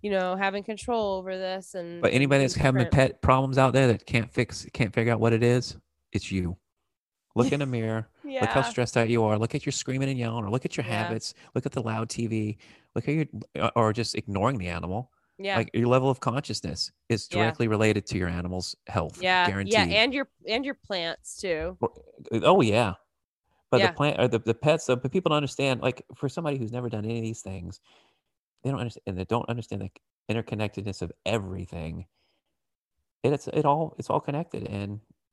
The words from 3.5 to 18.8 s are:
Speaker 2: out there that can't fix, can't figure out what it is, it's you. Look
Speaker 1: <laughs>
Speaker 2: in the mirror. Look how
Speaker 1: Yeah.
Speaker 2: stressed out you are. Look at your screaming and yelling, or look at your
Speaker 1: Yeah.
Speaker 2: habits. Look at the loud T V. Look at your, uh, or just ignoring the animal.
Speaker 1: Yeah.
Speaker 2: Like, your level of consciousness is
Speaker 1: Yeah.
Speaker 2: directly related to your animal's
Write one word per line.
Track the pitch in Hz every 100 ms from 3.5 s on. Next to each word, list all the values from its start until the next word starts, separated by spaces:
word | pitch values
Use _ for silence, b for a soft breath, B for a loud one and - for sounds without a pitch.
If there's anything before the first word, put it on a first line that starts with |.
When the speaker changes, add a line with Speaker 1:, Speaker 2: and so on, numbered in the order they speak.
| 131
Speaker 2:
out | 131
there | 127 131
that | 104 -
can't | 120 110
fix, | - 120 - -
can't | - 113
figure | 120 113
out | 113
what | 113
it | 113
is, | 120 123 123 - _ _ _
it's | 104 -
you. | 95 87 90 _ _ _ _ _ _ _ -
Look | 127
Speaker 1:
<laughs> |
Speaker 2:
in | 143
the | 139
mirror. | 123 110 113 113 _
Look | 285 262 -
how | 139
Speaker 1:
Yeah. |
Speaker 2:
stressed | 233 220 117 127
out | 113
you | 117
are. | 110 107
Look | 113
at | 147
your | -
screaming | - - 131 135
and | 131
yelling, | 117 117
or | 101
look | 120
at | - -
your | 110
Speaker 1:
Yeah. | 110
Speaker 2:
habits. | 110 113 - B B
Look | 135 135
at |
the | -
loud | 113 110 113
T | - 113
V. | 110 107 107 b b b
Look | - 131
at |
your, | 156 151 101 - -
uh, | 107 -
or | 110
just | 110 110 -
ignoring | 107 98 107 135
the | 90
animal. | 85 85 98 127 _ _ _
Speaker 1:
Yeah. | 196 196
Speaker 2:
Like, | 110
your | - 120
level | 127 135
of | 131
consciousness | - 120 - 104 - 71 - _ _
is | 110 -
Speaker 1:
Yeah. | 175
Speaker 2:
directly | 165 160 117
related | 107 110 104 -
to | 95
your | 87
animal's | 87 87 92 90 -